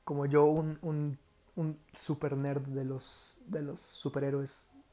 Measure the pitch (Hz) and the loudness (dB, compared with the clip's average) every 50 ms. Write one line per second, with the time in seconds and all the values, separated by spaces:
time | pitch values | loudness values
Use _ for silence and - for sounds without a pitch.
0 | _ - 147 143 143 139 143 147 147 151 156 160 156 156 156 - - 160 151 147 | _ -4 -2 0 2 4 8 8 8 8 8 6 2 0 -4 -4 -4 -2 -2 0
1 | 147 147 139 - - _ _ _ _ - - 175 160 156 151 - - - - - | 0 -2 -4 -6 -10 _ _ _ _ -10 -4 -2 -2 -2 -2 -6 -12 -18 -14 -8
2 | - - 147 143 - 143 139 135 139 143 139 143 135 135 135 139 131 131 135 131 | -4 -4 -2 -2 -2 -2 -2 0 -2 0 -2 -2 -2 -4 -4 -4 -4 -4 -4 -6
3 | - - - - - - - - - - 180 156 147 143 156 - - - - - | -8 -10 -12 -12 -14 -14 -18 -18 -10 -6 -6 -4 -4 -6 -6 -8 -10 -10 -8 -6
4 | - 143 - 139 139 139 139 139 139 139 - - - - - - - - | -6 -4 -2 -2 0 0 0 0 -2 -4 -8 -12 -16 -20 -20 -20 -20 -16